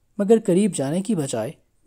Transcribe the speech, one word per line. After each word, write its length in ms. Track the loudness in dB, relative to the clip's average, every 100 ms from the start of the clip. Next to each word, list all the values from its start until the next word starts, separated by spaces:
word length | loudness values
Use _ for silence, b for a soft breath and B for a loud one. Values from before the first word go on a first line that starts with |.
| _ -4
मगर 200 | 2 4
करीब 320 | 4 2 2
जाने 300 | -2 -4 -4
की 140 | -2 -4
बजाय 400 | -4 -6 -8 -10 _ _